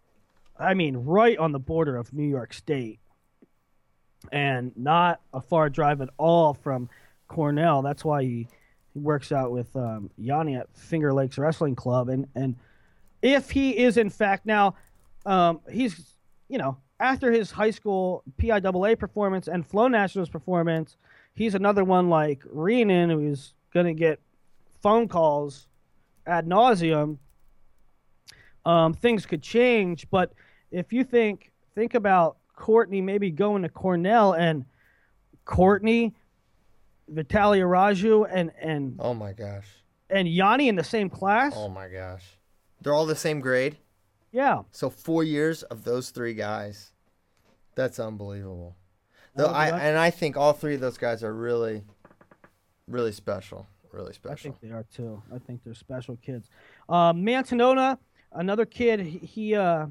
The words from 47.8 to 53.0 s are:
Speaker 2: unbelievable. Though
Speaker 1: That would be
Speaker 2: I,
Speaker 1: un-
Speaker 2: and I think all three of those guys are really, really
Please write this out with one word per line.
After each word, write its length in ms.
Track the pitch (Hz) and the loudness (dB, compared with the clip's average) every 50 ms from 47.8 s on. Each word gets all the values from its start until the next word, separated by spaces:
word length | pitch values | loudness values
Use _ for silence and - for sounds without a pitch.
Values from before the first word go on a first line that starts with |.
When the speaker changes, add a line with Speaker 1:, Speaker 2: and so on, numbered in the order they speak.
| 131 120 - - | -6 -6 -6 -8
Speaker 2:
unbelievable. 760 | 113 110 107 104 101 101 101 101 98 95 92 87 87 87 90 _ _ _ _ _ _ _ _ _ _ _ - | -10 -10 -10 -12 -12 -12 -12 -12 -12 -12 -12 -14 -16 -16 -20 _ _ _ _ _ _ _ _ _ _ _ -4
Though 120 | 139 147 | -2 -2
Speaker 1:
That 20 | 151 | 0
would 40 | 131 | 2
be 60 | 147 | 0
Speaker 2:
I, 120 | 156 151 | 0 0
Speaker 1:
un- 100 | 170 175 | 0 0
Speaker 2:
and 160 | 147 151 156 | 0 0 2
I 140 | 160 165 175 | 2 2 0
think 260 | 170 - 170 143 127 | 0 -2 -4 -4 -2
all 160 | 139 143 147 147 | 2 2 2 2
three 220 | - 156 151 147 | 0 -2 -6 -6
of 60 | 127 | -4
those 180 | 131 123 120 - | -6 -6 -6 -6
guys 240 | 127 117 117 104 113 | -4 -4 -4 -4 -6
are 100 | 107 110 | -8 -8
really, 480 | 113 117 120 120 117 113 110 110 107 101 104 _ _ _ - _ _ _ _ _ _ _ - _ _ _ _ _ _ _ | -6 -6 -4 -2 -2 -2 -4 -6 -10 -14 -18 _ _ _ -20 _ _ _ _ _ _ _ -20 _ _ _ _ _ _ _
really 240 | - 120 123 | -10 -6 -4